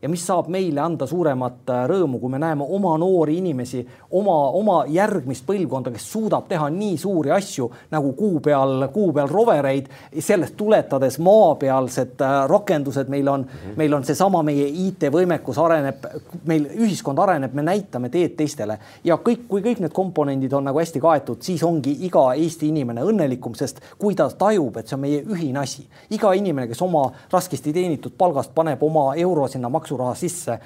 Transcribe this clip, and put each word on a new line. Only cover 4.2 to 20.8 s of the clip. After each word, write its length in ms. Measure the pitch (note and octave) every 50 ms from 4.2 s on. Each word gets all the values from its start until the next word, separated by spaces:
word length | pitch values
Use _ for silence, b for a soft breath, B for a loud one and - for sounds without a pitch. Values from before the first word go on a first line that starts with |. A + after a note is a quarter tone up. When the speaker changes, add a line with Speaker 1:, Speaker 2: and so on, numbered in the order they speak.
| G#3 G3+ F3 D#3 C#3+ C#3
Speaker 1:
oma 340 | B2 F3 G#3 G#3+ F#3+ E3 C3+ C3+
järgmist 580 | D3+ F3 G3+ G#3+ G3+ F3+ C3 B2+ C3 - -
põlvkonda, 460 | - F#3+ G#3 F3+ C#3 C3 C3 B2+ C3 A#2+
kes 200 | A2+ - - -
suudab 360 | A3 A3 G#3 F3 C3+ A#2+ -
teha 200 | G3+ E3 D3+ C#3+
nii 280 | D3+ F#3 G#3+ G#3+ F#3 C#3
suuri 320 | - G3 G3 E3+ D3 C#3
asju 400 | D#3 G3 - - - - B2+ A#2 B B B B
nagu 220 | - D#3 C#3+ C#3 B2+
kuu 280 | C3+ G3+ G#3+ F3+ D3+
peal, 480 | C#3+ D3 D3 C#3 C3+ C3+ C3+ C3 C#3 C3+ C3+
kuu 200 | G#3 G#3 F3+ D3
peal 160 | D3 C#3+ C#3
rovereid, 580 | D3 F#3+ A3+ A#3 G3 D3 C#3 C#3 C3+ C#3 C3+ C#3 B B B B B D#3+
sellest 380 | D3+ - G#3 F#3+ D3+ - -
tuletades 600 | - G#3+ G#3 A3 F3+ D3+ - - C3+ C3 C3 B2 -
maapealsed, 1000 | E3 F3+ G3+ A3 G#3+ E3+ D3 - D3 C3+ C3 C3 C3 B2 B2+ - C3 B2+ - -
äh, 280 | C#3+ C3+ C#3 C#3 C#3 C3+
rakendused 600 | E3 G3+ G3+ - F#3 D3+ C#3+ C3+ B2 C#3 C3+ A2+
meil 200 | C3+ C#3 C#3 C#3
on, 120 | C#3 C#3
Speaker 2:
Mhm. 360 | C3 B2 - - - F#2+ G#2
Speaker 1:
meil 180 | B2+ D#3+ D3+ D3
on 100 | D3 C3+
seesama 380 | D#3 D3+ - F#3 G3 F#3+ F3 D#3
meie 240 | D3+ D3 C#3+ C#3+
I 240 | C#3+ C#3+ F3 F#3 F#3+ F#3 -
T-võimekus 600 | G3 F#3+ C3+ E3+ F#3 F3+ E3+ C#3+ - - B2 C#3+
areneb, 480 | D#3+ E3+ E3 D#3 C#3+ C3+ C3+ - - - - D#3 - - - F3 -
meil 220 | D3+ E3 D#3+ D3 C#3 D3
ühiskond 440 | G#3+ A#3 A3 F3+ C3 - D3 C#3 C#3+
areneb, 360 | F#3 G3+ F3+ D3+ C3+ C3 B2
me 80 | C#3+ D3
näitame 460 | D#3+ F#3 G#3 G3+ - - B2 B2 B2
teed 260 | B2 E3+ F3+ D3+ -
teistele. 420 | - D#3 C#3+ - - A2 G#2 G#2+ G#2 B B B B B
Ja 120 | - E3
kõik, 300 | D3+ - A#3 A#3+ A#3 A#3+ -
kui 140 | F#3+ G3+ F#3
kõik 160 | A#3 A#3+ -
need 140 | F#3+ D3 -
komponendid 600 | - F#3+ F#3+ - D#3+ D3 C#3+ C#3 C3+ C3 C3 C#3
on 120 | C#3 C#3
nagu 140 | C#3 C3+
hästi 220 | D3+